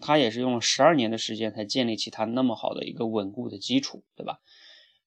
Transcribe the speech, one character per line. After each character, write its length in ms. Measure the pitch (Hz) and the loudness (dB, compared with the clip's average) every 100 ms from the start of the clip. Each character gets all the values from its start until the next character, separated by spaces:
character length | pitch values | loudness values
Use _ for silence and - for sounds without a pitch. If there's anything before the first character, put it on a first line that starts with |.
他 180 | - 156 | 2 4
也 120 | 120 | 4
是 100 | 117 | 2
用 120 | 127 | 0
了 60 | 120 | 0
十 220 | - - | 0 6
二 120 | 143 | 6
年 160 | 160 110 | 6 2
的 60 | 113 | -2
时 200 | - 110 | -4 -4
间 140 | 110 | -4
才 140 | 110 | -4
建 240 | 104 135 117 | -4 0 0
立 80 | 107 | -2
起 140 | - | -6
他 140 | - | -4
那 180 | 110 120 | -2 0
么 120 | 131 | 0
好 200 | 107 - | 0 -4
的 100 | - | -6
一 80 | - | -8
个 140 | 131 113 | -6 -2
稳 260 | 110 101 | -2 -2
固 160 | 104 120 | -6 -8
的 100 | 101 | -8
基 220 | - 131 | 0 0
础， 240 | - - _ - | 0 -10 _ -14
对 100 | - | -10
吧？ 140 | - _ - - - _ _ | -12 _ -20 -20 -20 _ _